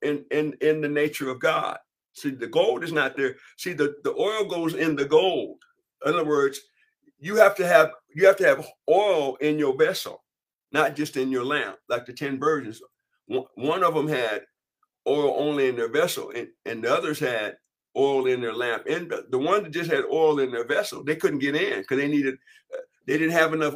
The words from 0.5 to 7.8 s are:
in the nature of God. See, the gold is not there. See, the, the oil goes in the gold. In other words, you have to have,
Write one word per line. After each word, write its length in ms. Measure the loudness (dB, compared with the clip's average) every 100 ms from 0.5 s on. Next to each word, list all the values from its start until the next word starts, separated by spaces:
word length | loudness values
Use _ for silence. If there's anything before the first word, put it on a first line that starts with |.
| 0
in 200 | 0 0
the 60 | 0
nature 420 | 0 -2 -2 -6
of 100 | -2
God. 380 | 0 0 -2 -8 -14 _ _
See, 180 | -10 -8
the 160 | -8 -2
gold 360 | 2 2 0
is 80 | -2
not 260 | 0 0 0
there. 180 | -4 -4 -14 -12
See, 160 | -10
the, 220 | -2 -2 0
the 100 | -4
oil 320 | -2 -2 0 -4
goes 280 | -2 -4
in 220 | -2 -2 0
the 100 | 2
gold. 520 | 4 4 0 -4 -12 _ _ _ _ -2
In 80 |
other 120 | 0 0
words, 360 | 2 0 -2 -12 _ _ _ _ _
you 160 | -4 6
have 200 | 6 6
to 120 | 4
have, 240 | 6